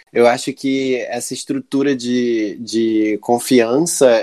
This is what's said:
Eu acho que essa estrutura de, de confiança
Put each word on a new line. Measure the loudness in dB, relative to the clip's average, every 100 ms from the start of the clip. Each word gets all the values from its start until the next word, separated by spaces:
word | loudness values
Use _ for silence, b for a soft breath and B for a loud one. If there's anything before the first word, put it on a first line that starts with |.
| B
Eu | 2 2
acho | 2 -4
que | -6 -4 -2 -2 -4 -4
essa | -8 -8
estrutura | -10 -8 -8 -4 -2 0 -2
de, | -2 0 0 0 -2 -6
de | -6 -2 0 2 0 -2
confiança | 0 0 2 2 4 2 0 2 4 4